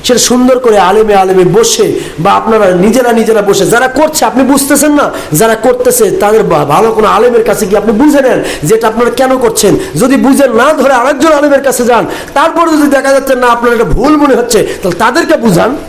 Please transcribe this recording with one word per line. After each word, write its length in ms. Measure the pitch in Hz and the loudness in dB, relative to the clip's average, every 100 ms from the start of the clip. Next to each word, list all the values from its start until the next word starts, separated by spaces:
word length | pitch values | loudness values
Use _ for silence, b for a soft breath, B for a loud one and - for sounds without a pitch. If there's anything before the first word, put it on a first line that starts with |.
সেটা 140 | - 240 | -2 0
সুন্দর 400 | - 247 254 254 | 0 0 2 0
করে 200 | 247 208 | 2 2
আলেমে 360 | 180 208 214 | 2 2 2
আলেমে 300 | 202 190 185 | 2 2 2
বসে 480 | 175 185 226 - 190 - B - | 2 2 0 0 -2 -4 B -4
বা 140 | 175 | -2
আপনারা 380 | 196 - 226 202 | 0 0 0 2
নিজেরা 420 | 180 202 233 240 | 2 2 2 0
নিজেরা 300 | 226 220 220 | 0 0 0
বসে, 240 | 196 190 180 | 0 0 0
যারা 220 | 226 262 | 0 0
করছে 360 | 254 302 - | 0 -2 0
আপনি 200 | 220 220 | -2 0
বুঝতেছেন 480 | 247 269 277 285 302 | 0 0 0 0 2
না, 180 | 294 226 B B | 0 -2 B B
যারা 220 | 151 226 | 0 0
করতেছে 560 | 220 - 494 - - 190 | 0 0 0 0 0 0
তাদের 320 | - - - | 0 0 0
ভা-, 220 | 180 165 | 0 0
ভালো 280 | 143 156 220 | 0 0 0
কোনো 160 | 214 208 | 0 0
আলেমের 360 | 185 247 233 | 2 2 2
কাছে 220 | 220 202 208 | 0 -2 -2
গিয়ে 120 | 202 | -2
আপনি 140 | 214 | 0
বুঝে 300 | 214 294 277 | 0 2 2
নেন 200 | 254 196 B B | 2 0 B B
যে 120 | 151 | -2
এটা 140 | 220 226 | 0 0
আপনারা 220 | 220 233 | 0 0
কেন 280 | 233 262 262 | 0 0 0
করছেন। 380 | 233 220 208 - B | -2 0 0 0 B
যদি 220 | 147 226 269 | -2 0 2
বুঝে 320 | 220 269 269 | 2 2 2
না 240 | 220 269 | 2 0
ধরে 200 | 302 262 | 0 0
আরেকজন 400 | 254 247 294 320 | 0 0 0 0
আলেমের 300 | 302 294 277 | 2 2 0
কাছে 220 | 269 247 | 0 -2
যান, 220 | 240 233 170 B B | 0 0 -2 B B
তারপরে 380 | - 320 330 330 | -2 -2 0 -2
যদি 140 | 302 294 | 0 0
দেখা 260 | 269 269 | 0 0
যাচ্ছে 220 | 277 269 | 0 0
না 120 | 254 247 | 0 0
আপনার 260 | 208 240 | 0 0
এটা 120 | 233 | 0
ভুল 320 | 226 151 262 302 | 0 0 2 2
মনে 180 | 285 | 2
হচ্ছে, 280 | 233 240 208 | 0 0 -2
তাহলে 360 | - - 190 - | -2 -4 -6 -2
তাদেরকে 380 | 226 254 311 302 | -2 0 0 0
বুঝান। 400 | 226 170 196 285 | 0 0 0 -4